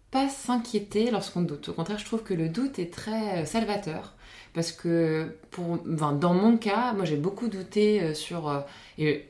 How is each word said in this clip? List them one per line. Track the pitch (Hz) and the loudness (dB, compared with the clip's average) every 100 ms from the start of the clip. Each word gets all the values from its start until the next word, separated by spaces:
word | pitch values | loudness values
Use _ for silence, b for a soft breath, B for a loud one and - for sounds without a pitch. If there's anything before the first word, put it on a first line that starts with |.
| _ | _
pas | 262 277 | 0 0
s'inquiéter | - - 247 226 208 202 202 240 | -2 -2 -2 0 -4 0 0 2
lorsqu'on | 202 - 175 | 0 -2 -2
doute. | 160 147 - | -2 -2 -8
Au | |
contraire, | 165 165 208 | -6 -4 -6
je | |
trouve | - 226 | -4 -4
que | - | -2
le | 175 160 | -2 0
doute | 165 269 226 | 0 -2 -2
est | 175 | -6
très, | - 214 220 214 180 | -8 -6 -4 -2 -2
euh, | 151 | -2
salvateur. | 226 214 202 160 160 - B B B B | 0 0 -2 -4 -8 -10 B B B B
Parce | 165 165 | -4 -4
que, | - 175 170 160 156 160 - - | -2 2 4 4 2 -2 -8 -14
pour, | - 175 165 - | -6 -4 -2 -2
enfin, | 160 151 | 0 2
dans | 143 175 | 2 4
mon | 180 220 226 | 6 6 6
cas, | 208 208 247 | 4 0 0
moi, | 202 | 0
j'ai | 160 147 | 0 0
beaucoup | 170 - 233 | -2 -2 -4
douté, | 190 185 208 214 208 | -6 -2 4 4 4
euh, | 160 | 2
sur, | 151 - 170 151 | -2 -6 -4 -2
euh, | 143 139 B B - | -4 -6 B B -2
et, | 156 - | 0 0